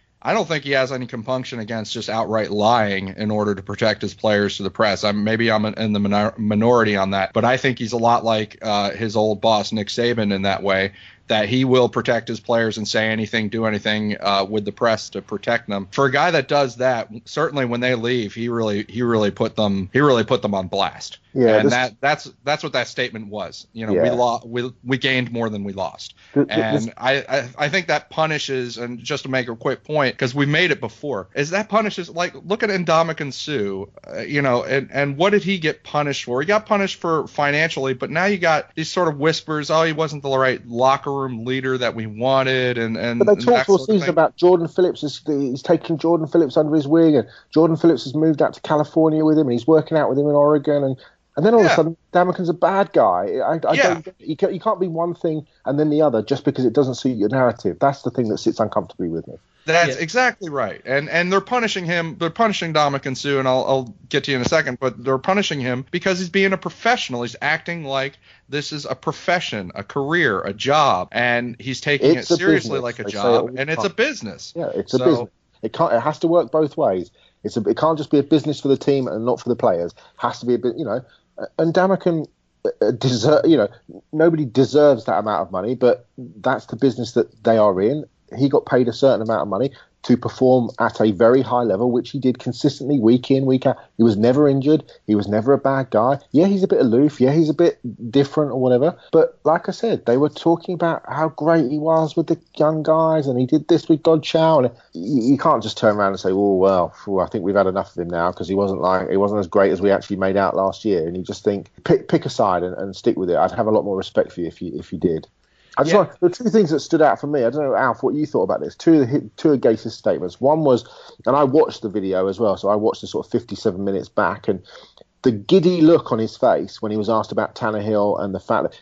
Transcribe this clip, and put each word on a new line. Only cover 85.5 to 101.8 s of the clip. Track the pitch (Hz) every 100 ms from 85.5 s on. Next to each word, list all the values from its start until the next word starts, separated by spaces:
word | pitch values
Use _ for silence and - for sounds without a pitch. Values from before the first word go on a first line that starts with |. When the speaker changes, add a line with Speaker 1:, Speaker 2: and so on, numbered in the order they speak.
Speaker 2:
money, | 92 104 127
but | 247 - _ -
that's | 127 110 127 117 -
the |
business | 110 135 113 113
that | 120 - _
they | 117 113
are | 104 92
in. | 107 151 - _ _ 120
He | 139
got | 143 -
paid | 131 120
a |
certain | 110 135 104
amount | 110 107
of | 95
money | 98 139 - _ _
to | - 123
perform | 117 - 127 127 113 -
at | 113 -
a | 107
very | 90 113 135
high | 127 123
level, | 117 95 123
which | 120 -
he | 139
did | 127 123
consistently | 127 - 143 - 131 143
week | 107 123 -
in, | 135 135
week | 131 131
out. | - - -
He |
was | 117 101
never | 117 131 147
injured. | 139 139 156 - - -
He | 107
was | 101
never | 107 117
a | 139
bad | 139 135 131
guy. | 107 123 139 _
Yeah, | 143 190
he's | 196
a | 190
bit | 190
aloof. | 127 117 147 -
Yeah, | 127
he's | 156 156
a |
bit | 147 170 - 120 - 117
different | 135 139 - 147
or | 127
whatever. | 127 123 156 - -
But | - - -
like | 151 170 -
I |
said, | - 233 170 -
they | 127
were | 147
talking | - 165 170 -
about | 170 170 151 -
how | 135 156
great | - 151 165 127
he |
was | 151